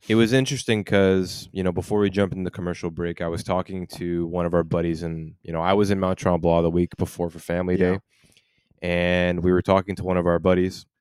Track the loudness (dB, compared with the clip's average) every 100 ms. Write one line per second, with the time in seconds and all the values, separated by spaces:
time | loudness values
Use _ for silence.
0 | 0 2 4 2 0 -2 -2 -2 2 4
1 | 4 4 0 -6 -10 -4 -2 -2 -2 0
2 | 0 0 -2 -2 -8 -6 -8 -6 -8 -6
3 | -6 -6 -6 -6 -2 -4 -4 -8 -10 -8
4 | -6 -4 -4 -2 0 0 0 0 0 -2
5 | -6 -8 -12 -16 -8 -4 2 2 2 2
6 | 0 0 0 2 2 2 2 2 0 -2
7 | -6 -4 -8 -8 -6 -4 0 0 0 -2
8 | -6 _ _ _ _ _ _ _ -4 0
9 | 2 2 0 0 2 2 4 2 0 -6
10 | -2 0 2 2 2 2 0 -4 -18 _